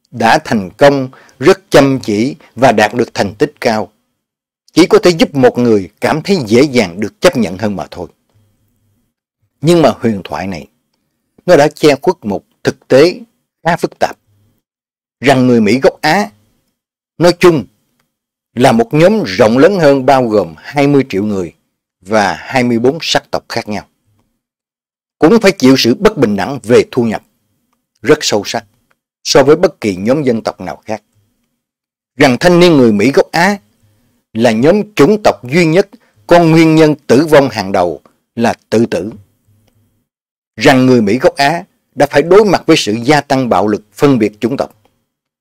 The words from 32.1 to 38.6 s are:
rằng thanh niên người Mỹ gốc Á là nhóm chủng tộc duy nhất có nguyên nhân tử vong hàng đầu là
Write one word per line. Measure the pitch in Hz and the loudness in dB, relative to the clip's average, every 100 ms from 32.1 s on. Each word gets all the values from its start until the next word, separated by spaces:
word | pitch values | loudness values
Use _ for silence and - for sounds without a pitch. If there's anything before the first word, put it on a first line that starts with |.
| - | -2
rằng | 139 123 | 0 0
thanh | - 170 | 0 4
niên | 175 151 | 4 4
người | 120 | 2
Mỹ | 104 110 | 2 0
gốc | 139 - | 0 -2
Á | - 180 202 _ _ _ _ _ _ _ | -2 -2 -4 _ _ _ _ _ _ _
là | 110 120 | -2 0
nhóm | 110 139 208 202 - | 2 2 0 -2 0
chủng | 143 208 | 2 2
tộc | 160 - | -2 -4
duy | 123 156 165 | -4 -2 0
nhất | 165 202 _ _ _ - | 0 -2 _ _ _ 2
có | 175 | 4
nguyên | 170 160 160 156 | 4 4 4 4
nhân | 156 143 - | 2 0 0
tử | 123 160 | 0 4
vong | 151 135 | 2 2
hàng | 107 95 | -2 -4
đầu | 98 90 73 _ _ _ - | -2 -4 -6 _ _ _ -6
là | 117 92 | -4 -4